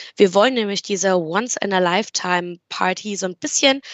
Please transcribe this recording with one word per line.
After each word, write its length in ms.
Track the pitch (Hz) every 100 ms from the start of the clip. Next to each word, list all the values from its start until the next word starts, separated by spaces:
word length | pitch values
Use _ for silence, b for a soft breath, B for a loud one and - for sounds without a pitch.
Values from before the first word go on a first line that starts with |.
| B -
Wir 180 | 196
wollen 200 | 190 233
nämlich 280 | 254 208 202
diese 380 | - 196 190 185
Once-in-a-Lifetime-Party 1900 | 160 180 240 - 202 190 180 180 220 - 180 180 175 175 - - 185 185 214
so 120 | 196 190
ein 100 | 180
bisschen 440 | 302 - 277 277 -